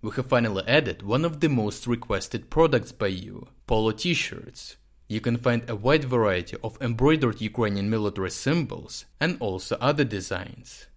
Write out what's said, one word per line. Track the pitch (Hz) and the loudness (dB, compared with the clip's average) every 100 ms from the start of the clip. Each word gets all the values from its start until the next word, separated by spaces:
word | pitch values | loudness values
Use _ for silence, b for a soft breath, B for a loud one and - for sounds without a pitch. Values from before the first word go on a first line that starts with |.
We | 110 | -4
have | - 131 | -4 2
finally | 123 117 95 95 | 2 2 0 2
added | 139 127 82 | 2 2 -6
one | 98 123 165 | 0 0 0
of | 156 | 2
the | 160 | 2
most | 131 107 - - | 4 0 -2 -2
requested | 117 - 98 - 113 - | -2 0 -2 -2 -8 -4
products | 151 160 135 92 | 4 4 4 0
by | - 101 | -2 -2
you, | 95 98 - - - - | -2 -8 -14 -16 -20 0
polo | 113 110 | 2 2
t-shirts. | 107 175 170 - - - - - - _ _ _ | 2 0 0 -2 -8 -14 -14 -14 -16 _ _ _
You | 107 | -4
can | 113 117 | 0 0
find | 117 120 117 | 2 0 -2
a | 110 | -2
wide | 110 160 135 | 2 2 2
variety | 127 110 92 87 - | 2 4 2 -2 -8
of | - - | -10 -4
embroidered | 127 113 135 160 127 107 | -4 2 4 6 2 0
Ukrainian | 107 104 110 101 101 | -4 0 0 0 0
military | 110 107 98 92 | 0 0 -2 -4
symbols | - - 165 143 85 - - - - | -2 0 0 0 -6 -10 -14 -14 -2
and | 160 180 | -2 0
also | 110 92 - - | -2 -4 -4 0
other | 123 147 131 | 0 2 0
designs. | 104 87 92 98 - - - - | 0 -4 -6 -6 -14 -16 -18 -20